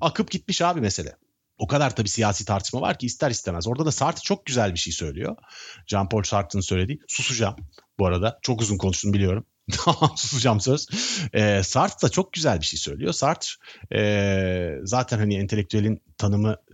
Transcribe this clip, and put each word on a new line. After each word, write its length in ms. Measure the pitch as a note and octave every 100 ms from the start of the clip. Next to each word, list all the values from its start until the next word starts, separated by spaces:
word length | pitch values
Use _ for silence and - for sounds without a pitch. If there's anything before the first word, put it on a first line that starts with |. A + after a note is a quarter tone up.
akıp 300 | D#3+ - G#3+
gitmiş 320 | F#3 - F#3
abi 180 | F3 F3
mesele. 360 | G#2+ - D2 - _ _ _ -
O 80 | G#2+
kadar 300 | D3 C#3 -
tabii 120 | G#2+
siyasi 360 | - G#2+ G2
tartışma 360 | - G2+ - B2
var 180 | A2 -
ki 80 | B2
ister 240 | - D3+
istemez. 360 | A#2 - E2+ F2+
Orada 200 | B2 D#3
da 60 |
Sartre 280 | - C#3+ E3
çok 240 | - G3+ -
güzel 280 | B2 G#2
bir 40 | E2+
şey 140 | -
söylüyor. 440 | D#2+ D#2+ D#2 - A3+ - - - - -
Jean-Paul 360 | G#2 G2 A2
Sartre'ın 360 | G2 G#2 G2 G2+
söylediği. 380 | F#2 F#2 F#2+ D3 -
Susacağım 480 | - - A#2+ G#2+ - - - _ -
bu 80 | F#2
arada. 320 | F2+ G#2 -
Çok 180 | - A2+
uzun 160 | A2 G2+
konuştum 340 | F#2+ F#2 G2+
biliyorum. 320 | G2+ F#2+ G2 - _
<laughs> 140 | -
Tamam, 400 | - - D#3+ D#3 -
susacağım 440 | A#2 C3+ B2 G#2+
söz. 260 | - C#3+ - G#3 B3 A3 C#3+
Ee, 300 | - G#2+ G2+
Sartre 440 | F#2+ B2+ F#3+ - C#3+
da 40 |
çok 220 | - F#3+
güzel 280 | - D#3 F#2+
bir 40 | -
şey 120 | -
söylüyor. 340 | - C#2+ D#3+
Sartre, 360 | E3+ C#3 E3+ - - - - -
e, 60 | G#2 G#2 G#2 G2+ F#2+ F#2+ F#2 F2 C#2+
zaten 340 | F#2 B2 B2 A2+
hani 180 | G#2 G2
entelektüelin 640 | G2 G#2+ G2+ A2 G#2 G#2+ - -
tanımı 380 | G#2 G2+ G#2+ A2 _